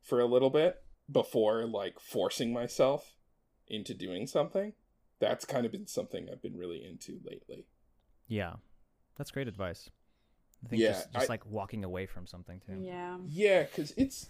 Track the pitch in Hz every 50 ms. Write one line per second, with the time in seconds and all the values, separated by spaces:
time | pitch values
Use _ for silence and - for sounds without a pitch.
0 | _ - 135 120 120 120 123 127 135 131 143 151 160 180 180 - - - - _
1 | _ - 139 127 - - - 117 107 107 113 113 117 117 107 101 95 92 - -
2 | - - - 107 92 - - - 123 117 120 120 120 - - - 131 135 143 147
3 | - - _ _ _ _ _ _ _ _ _ _ _ - 107 107 98 - 101 95
4 | 95 90 90 95 117 - - 156 147 143 - 190 202 214 - _ _ _ _ _
5 | _ _ _ _ 107 107 120 - - - 147 123 120 110 107 95 104 - - -
6 | - - - 87 87 - - - - 98 - 85 90 85 85 65 65 92 82 -
7 | - - - - - - - - - - - - - _ _ _ _ _ _ _
8 | _ _ _ _ _ - 107 104 92 85 - - - _ _ _ _ _ _ _
9 | _ _ _ - 143 - - 139 135 117 95 98 95 87 82 - - - _ _
10 | _ _ _ _ _ _ _ _ _ _ _ _ 120 - 113 113 113 107 98 90
11 | - - 117 120 131 120 113 107 - 107 104 104 98 101 113 107 95 90 90 92
12 | 95 - - 95 90 - - 90 90 90 90 92 - 101 - 190 185 180 180 180
13 | 180 180 180 180 185 147 151 190 208 202 185 175 139 - - 175 147 - - 240
14 | 269 269 - - -